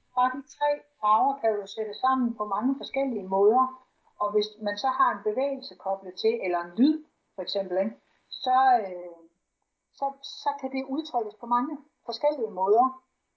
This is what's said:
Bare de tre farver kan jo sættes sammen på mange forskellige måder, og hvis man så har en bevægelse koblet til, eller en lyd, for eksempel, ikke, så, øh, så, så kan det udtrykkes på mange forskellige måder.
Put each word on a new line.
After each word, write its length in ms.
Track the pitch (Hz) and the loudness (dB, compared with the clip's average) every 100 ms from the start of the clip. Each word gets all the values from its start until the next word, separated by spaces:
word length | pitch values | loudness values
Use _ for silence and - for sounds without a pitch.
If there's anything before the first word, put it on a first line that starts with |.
| _ - | _ 0
Bare 160 | 254 277 | 0 0
de 60 | |
tre 280 | - - 294 294 - _ | -12 -2 0 0 -6 _
farver 380 | 208 220 262 269 | 2 4 4 2
kan 80 | 226 | 0
jo 160 | 208 196 | 0 -4
sættes 320 | - 220 202 | -8 -8 -2
sammen 360 | 262 262 240 - | 0 2 0 -2
på 100 | 208 | -4
mange 300 | 196 247 277 | -2 0 -2
forskellige 500 | - 269 269 220 190 | -4 -2 -2 -4 -2
måder, 580 | 190 202 247 247 - _ _ _ _ | 4 6 6 2 -2 _ _ _ _
og 120 | 208 | 0
hvis 160 | 208 208 - | 0 -2 -6
man 160 | 208 208 | -6 -2
så 100 | 269 | -2
har 240 | - 247 | 2 2
en 120 | 214 | 2
bevægelse 520 | 214 220 277 269 - - | -2 -2 -2 -4 -10 -10
koblet 400 | 190 196 190 - | -6 -6 -6 -2
til, 240 | 220 233 | -2 0
eller 160 | 190 175 | -2 -2
en 120 | 175 180 | -4 2
lyd, 280 | 285 311 - _ _ - | 2 2 -6 _ _ -12
for 60 | |
eksempel, 360 | 185 202 185 180 | -6 -6 -2 -2
ikke, 180 | 214 233 _ _ _ | -2 -4 _ _ _
så, 280 | - 254 254 262 240 | -8 0 4 6 4
øh, 340 | 190 180 175 170 165 _ _ _ _ _ _ | 2 -8 -12 -16 -20 _ _ _ _ _ _
så, 180 | _ 277 269 | _ -6 -6
så 260 | - - 285 277 | -16 -6 -6 -4
kan 100 | 262 | -6
det 140 | 269 269 | -6 -4
udtrykkes 500 | 277 311 240 214 - | -6 -4 -4 -4 -8
på 100 | 233 | -2
mange 320 | 240 285 311 - _ - | -2 0 -6 -14 _ -12
forskellige 460 | 226 294 302 208 | -2 0 0 -4
måder. 520 | 185 190 220 254 - _ _ _ | 0 4 6 4 0 _ _ _